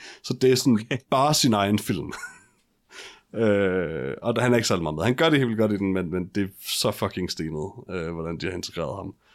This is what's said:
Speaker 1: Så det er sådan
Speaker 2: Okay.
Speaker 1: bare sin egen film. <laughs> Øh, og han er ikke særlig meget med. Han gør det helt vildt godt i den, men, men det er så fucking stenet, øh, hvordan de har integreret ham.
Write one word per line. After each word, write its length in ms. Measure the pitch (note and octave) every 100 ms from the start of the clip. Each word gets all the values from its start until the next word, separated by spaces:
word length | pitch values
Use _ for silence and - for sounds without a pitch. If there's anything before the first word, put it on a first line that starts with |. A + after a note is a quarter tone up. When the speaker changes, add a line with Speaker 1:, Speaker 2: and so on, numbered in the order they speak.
| - -
Speaker 1:
Så 120 | -
det 180 | B2+ C3
er 40 | B2+
sådan 160 | C#3
Speaker 2:
Okay. 240 | G#2+ A2+ C3 -
Speaker 1:
bare 240 | C3+ D3
sin 180 | D3+ C3
egen 240 | G#2+ G2+ G#2
film. 340 | - F2+ - -
<laughs> 60 | - - _ _ _ _ _ - - - _
Øh, 800 | - A2 G2+ F#2+ F#2 D#2+ D#2 C2+ A#1
og 200 | A2+ A2+
han 100 | B2
er 40 | A#2+
ikke 120 | A2
særlig 140 | F#2+
meget 140 | D#2 D#2
med. 80 |
Han 100 | G#2+
gør 140 | B2+ E3
det 100 | D3
helt 100 | B2
vildt 120 | A2
godt 120 | G#2+
i 40 | G2+
den, 160 | G2
men, 180 | F#2 F2
men 160 | F2+ F2+
det 80 | G#2
er 60 | F#2+ - -
så 240 | - A2+
fucking 400 | - G2+ - F2
stenet, 400 | - D#2+ D#2 D2+ - -
øh, 220 | F2+ E2
hvordan 240 | E2+ E2 D#2+
de 80 | F2+
har 60 |
integreret 440 | F2+ - F2 D2 G2
ham. 180 | F#2+ - _